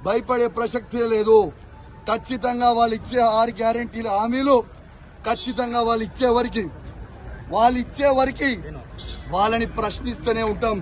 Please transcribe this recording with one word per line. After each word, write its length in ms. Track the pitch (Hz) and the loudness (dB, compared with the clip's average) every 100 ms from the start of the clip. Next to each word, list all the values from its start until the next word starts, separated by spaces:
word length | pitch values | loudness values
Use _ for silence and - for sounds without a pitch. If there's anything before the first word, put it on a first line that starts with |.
| - | 0
భయపడే 420 | 226 240 247 233 233 | -2 0 0 0 0
ప్రసక్తే 480 | 233 240 214 240 233 | -4 -4 -6 -4 0
లేదు. 240 | 226 208 220 180 - - - - - - | 2 6 6 6 -4 -20 -20 -20 -14 -4
ఖచ్చితంగా 580 | 233 - 254 247 247 240 233 | -4 -2 -4 -2 2 4 4
వాళ్ళు 160 | 233 220 | 2 0
ఇచ్చే 200 | - 247 226 220 | -2 2 4 4
ఆరు 160 | 226 233 | 2 2
గ్యారెంటీల 480 | 226 233 233 226 226 202 | 0 0 -4 -6 -2 0
హామీలు 380 | 226 254 269 262 214 - - - - - - | 0 0 4 4 2 -12 -20 -20 -20 -10 -4
ఖచ్చితంగా 540 | 233 - 220 247 240 226 | -4 -4 -4 -2 0 0
వాళ్ళు 160 | 226 220 | 0 -2
ఇచ్చే 200 | - 254 240 | 0 2 2
వరకు, 260 | 240 226 175 - - - - - - - - | 2 -2 -6 -8 -16 -16 -16 -16 -16 -16 -4
వాళ్ళు 240 | 190 233 254 | 4 4 4
ఇచ్చే 240 | 240 - 285 262 | -4 0 2 4
వరకు 320 | 262 - 285 220 156 160 - - - - - | 2 0 -2 -2 -6 -14 -16 -16 -14 -14 -6
వాళ్ళని 320 | 170 208 226 226 - | 0 2 2 -2 -4
ప్రశ్నిస్తూనే 640 | 214 196 233 233 - 226 220 | -4 -4 -8 -6 -2 0 0
ఉంటాం. 240 | 196 233 208 | -2 -2 -2